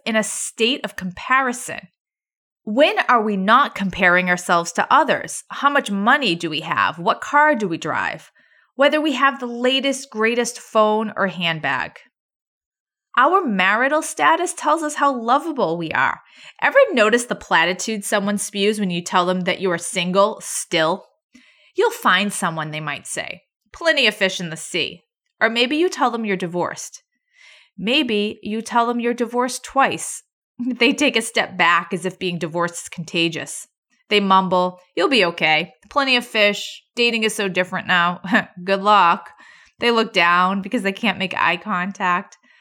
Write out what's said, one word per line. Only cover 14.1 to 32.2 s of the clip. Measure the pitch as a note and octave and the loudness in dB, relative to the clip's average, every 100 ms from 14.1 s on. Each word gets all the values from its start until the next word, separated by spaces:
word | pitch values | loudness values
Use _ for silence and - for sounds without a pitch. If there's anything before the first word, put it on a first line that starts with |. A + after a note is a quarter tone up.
| - - E4 F4 | 0 2 2 0
tells | - D4+ D#4+ | -4 0 0
us | D4+ D4 | 0 0
how | C#4+ | 0
lovable | B3+ A3+ C4+ E4 C#4 F3 E3+ | 0 0 0 0 -2 -2 -2
we | E3 | -2
are. | A#2 C3 - _ - - - | 0 0 -2 _ -20 -20 -4
Ever | C#4+ B4+ C5 | 2 4 4
notice | C4+ G#3+ A#3+ A#3+ | 4 4 4 0
the | - | -8
platitude | - F3 E3+ F#3 - A3 - | 0 2 2 0 -4 -6 -2
someone | G#3+ G3 G#3 | -2 0 -4
spews | - G3+ G3+ G#3+ | -4 -2 0 0
when | G3 | -2
you | F3 | -4
tell | F3 F#3+ F3 | -2 0 2
them | F#3 | 0
that | F3+ - | -2 -2
you | F#3 | -2
are | E3+ | -2
single | - F#3+ F3 F#3 G#3 G#3+ | -4 -4 -2 2 2 0
still? | - - - E3 D#3+ F#3+ - _ _ _ _ _ _ - | -8 -10 -4 0 0 0 -6 _ _ _ _ _ _ -2
"You'll | A4 | -2
find | - A#3 F#3 G3+ | 0 2 2 2
someone," | - F#3 D#3+ D#3 | -2 -4 -4 -6
they | D#3 | -6
might | D#3 C#3+ - | -6 -8 -8
say. | - D2 F3 _ _ _ | -10 -8 -10 _ _ _
"Plenty | - E4 D4+ A#3 | -4 0 2 2
of | - | 2
fish | F#3+ - | -2 -2
in | F3 | -8
the | D#3 | -10
sea." | - F3 - E3+ _ _ _ - | -8 -4 -6 -8 _ _ _ -2
Or | A3 | -2
maybe | A#3 B3 D4+ | 2 0 2
you | F4+ | 0
tell | - B3+ | 0 -2
them | A#3 | 0
you're | G#3+ F#3 | -2 -2
divorced. | F3+ F3 D#3 - - - _ _ _ _ - - _ - | -4 -4 -6 -6 -14 -18 _ _ _ _ -20 -20 _ -10
Maybe | F#3 C#4+ B3 G#3 G#3 A3 | -2 0 0 0 -2 -6
you | - A3 | -8 -8
tell | G#3+ A#3+ A#3 | -4 0 0
them | A#3+ | 0
you're | A#3 | -2
divorced | A#3+ A#3 A#3+ B3+ B3 - | -2 -2 -2 -4 -4 -6
twice. | C4+ B3 D3+ - - - _ _ - | 0 0 0 -10 -14 -18 _ _ -10
<laughs> | B3 | -6
They | B3 A#3+ | 0 2
take | - C#4+ A3+ | 2 2 0
a | |
step | A3+ A3+ - F#3 | -2 -2 -4 0
back | E3+ E3+ F3 | 2 2 0
as | F3+ F3+ | -6 -6
if | |
being | F3+ | -6